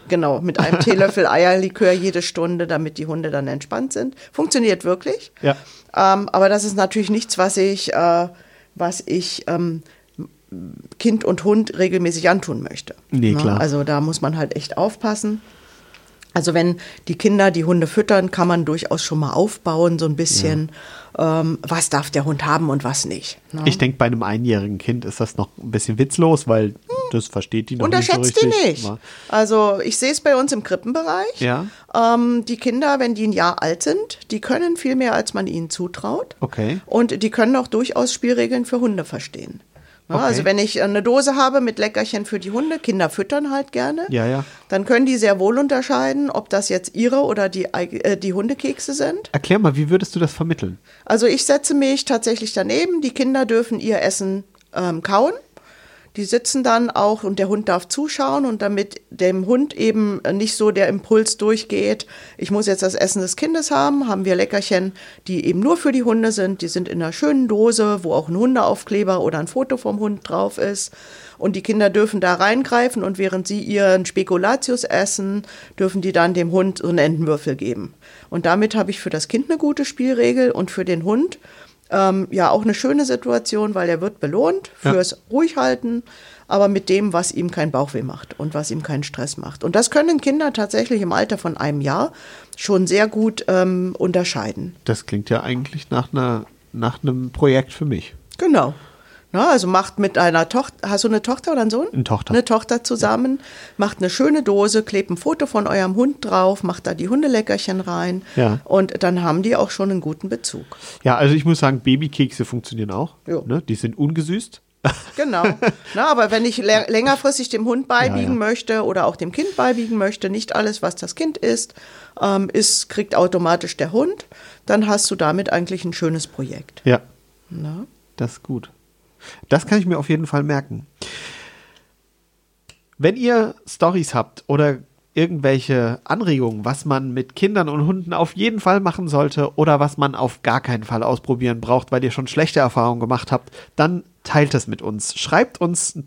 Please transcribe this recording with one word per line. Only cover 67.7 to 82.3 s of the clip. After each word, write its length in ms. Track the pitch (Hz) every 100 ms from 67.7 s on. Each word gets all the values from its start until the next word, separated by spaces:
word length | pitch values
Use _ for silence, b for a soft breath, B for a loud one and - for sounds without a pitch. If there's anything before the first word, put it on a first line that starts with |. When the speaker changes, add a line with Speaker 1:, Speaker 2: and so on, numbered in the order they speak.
| 226 214 202
Speaker 1:
wo 80 | 170
auch 160 | 135 151
ein 80 | 180
Hundeaufkleber 840 | 247 247 196 - - 208 190 185
oder 180 | 165 160
ein 80 | 170
Foto 300 | 254 262 254
vom 220 | 214 202
Hund 260 | 214 202 -
drauf 300 | 190 202 -
ist. 340 | 202 196 - B B B B B
Und 180 | 185 185
die 80 |
Kinder 260 | 208 214 202
dürfen 300 | 208 214 202
da 140 | 185
reingreifen 720 | 175 196 247 262 240 247 240 185
und 120 | 185
während 300 | 190 185 180
sie 140 | 208
ihren 440 | - 202 196 185 175
Spekulatius 800 | 190 190 180 196 269 - 247
essen, 600 | - 180 196 - 196 202 - B B -
dürfen 220 | 190 190
die 100 | 185
dann 220 | 170 170
dem 180 | 180 170
Hund 280 | 185 190 185
so 100 | 175
einen 80 | 170
Entenwürfel 580 | 151 160 156 147 156 127
geben. 380 | 107 110 90 - B B B
Und 160 | 175 165
damit 300 | 190 214 220
habe 160 | 190
ich 80 | 208
für 100 | -
das 180 | 180 -
Kind 200 | 233 277
eine 80 | 320
gute 280 | 294 294 277
Spielregel 640 | - 254 240 240 254 254
und 200 | - 190
für 120 | -
den 220 | 180 170 180
Hund, 340 | 226 370 - B B B B _
ähm, 360 | 196 190 190 185